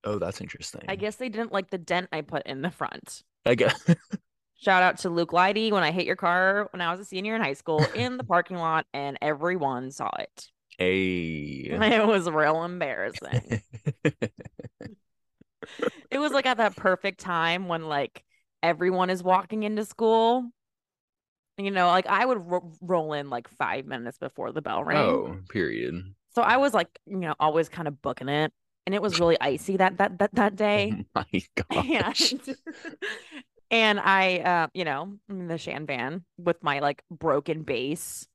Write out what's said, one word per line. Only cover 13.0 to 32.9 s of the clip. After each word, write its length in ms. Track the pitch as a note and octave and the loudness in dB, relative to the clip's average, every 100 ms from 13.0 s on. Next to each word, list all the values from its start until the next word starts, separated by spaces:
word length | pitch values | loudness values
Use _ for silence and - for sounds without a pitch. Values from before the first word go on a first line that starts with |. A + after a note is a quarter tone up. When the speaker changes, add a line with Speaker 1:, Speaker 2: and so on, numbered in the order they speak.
| G2+ - - B2 - G#2+ _ | -6 -6 -4 -4 -2 -6 _
Speaker 1:
<laughs> 60 | A#2+ - - D#3 - G#2+ - - _ - _ - G#3 _ _ _ _ _ _ - - - - - | -8 -8 -2 -2 -2 -8 -8 -20 _ -18 _ -18 -18 _ _ _ _ _ _ -18 -4 -6 -6 -6
Speaker 2:
It 80 | C4+ | -2
was, 140 | D4+ | 2
like, 120 | C#4 | 2
at 120 | C4 A#3 | 2 2
that 160 | G#3+ G3 | 0 2
perfect 440 | G3 F3+ G3 F#3 | 0 2 -2 -6
time 480 | F#3+ F3 E3 F3 F#3 | -4 0 2 0 -2
when, 160 | E3 D#3+ | -4 -2
like, 360 | D3 C3+ - _ _ _ _ | -2 -2 -6 _ _ _ _
everyone 460 | E3 D#3+ F3+ F#3 F#3 | 0 2 2 2 2
is 120 | F#3 | 0
walking 400 | F3+ F#3 F#3 A3 | 2 2 2 -4
into 220 | G#3 G#3+ | -2 -2
school. 680 | G#3+ - A3+ A3+ A3+ B3 B3 _ _ _ _ _ _ _ _ _ _ - | -6 0 4 6 4 2 -2 _ _ _ _ _ _ _ _ _ _ -8
You 140 | G3 | -4
know, 160 | G3 F3+ | 2 4
like, 200 | F3+ F#3 | 4 4
I 180 | G3 B3+ | 2 2
would 240 | A#3 E3+ | 0 0
ro-, 220 | F3+ F3 D#3+ | -4 -4 -16
roll 300 | F3 F3+ D#3 | -2 0 0
in, 160 | D3 C#3+ | -4 -4
like, 160 | B2 - | -6 -8
five 380 | - B2 G#2 C#3 | -4 -2 -2 -4
minutes 320 | C3 A#2+ - | -8 -8 -10
before 320 | C#3 - - | -12 -8 -6
the 80 | - | -6
bell 220 | C#3+ F#2+ | -4 -4
rang. 160 | D3 D3+ | 0 2
Speaker 1:
Oh, 400 | A2+ E2 - F#2 F#2 | 4 2 -2 -10 -6
period. 540 | A2 D#2 A1 B1 E2+ F#2+ - _ | -2 -2 -2 -4 -6 -10 -18 _
Speaker 2:
So 80 | - | 0
I 140 | A3+ B3 | 4 4
was, 180 | C#4 | 4
like, 140 | G#3 F3 - - | 2 -2 -8 -10
you 100 | F#3+ | -6
know, 180 | E3+ D3+ | -6 0
always 300 | D#3 D#3 D#3 | 2 2 0
kind 180 | - D#3+ | -4 -8
of 140 | C#3 | -6
booking 260 | C#3 B2+ C3 | -8 -6 -2
it. 240 | D3 D#3 _ _ _ - | 0 0 _ _ _ -4
And 80 | |
it 60 | G3 | -2
was 200 | G#3 F3 | 0 2
really 180 | E3+ E3+ | 4 4
icy 360 | - F3+ - F#3+ | 2 -2 -2 2
that, 220 | F#3+ F#3 | 2 4
that, 200 | G3 F#3 | 0 2
that, 160 | G3+ | 0
that 220 | A3 G#3 G3 | 2 0 2
day. 500 | G#3+ G#3 G3+ G#2+ - | 2 2 0 -4 -4
Speaker 1:
<laughs> 60 | - | -4
Oh 80 | G#2+ | -2
my 100 | F#2 - - - | -4 -4 -6 -2
gosh. 600 | - - C#4 G3+ - - | -2 0 0 0 0 0
Speaker 2:
And, 240 | C4+ - C4+ - - E4 | -2 -10 -14 -14 -16 -16